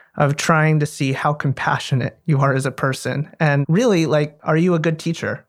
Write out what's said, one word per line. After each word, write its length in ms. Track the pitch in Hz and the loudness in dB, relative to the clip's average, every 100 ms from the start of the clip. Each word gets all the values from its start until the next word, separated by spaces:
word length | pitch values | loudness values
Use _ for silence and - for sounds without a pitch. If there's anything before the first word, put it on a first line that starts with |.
| _ - | _ -2
of 200 | 147 147 | 0 0
trying 440 | - 160 156 156 | 2 2 4 2
to 60 | 147 | 0
see 260 | - 139 | -2 -4
how 220 | 139 151 | -2 -2
compassionate 840 | 147 143 135 - 139 - 135 - - - | -2 -2 -2 -2 -4 -2 -2 -2 -6 -2
you 140 | 143 | 0
are 140 | 139 | 2
as 120 | 135 135 | 0 -2
a 60 | |
person. 580 | 123 135 127 131 139 147 - | -2 -4 -2 -4 -6 -6 -2
And 260 | 156 143 143 | 2 2 2
really, 380 | 165 247 185 160 | 2 4 2 2
like, 320 | 147 151 - | 0 0 -4
are 120 | - 160 | -2 2
you 180 | 180 | 2
a 60 | 170 | 2
good 200 | 160 160 | 0 -2
teacher? 440 | - 165 101 104 | -4 -4 -6 -6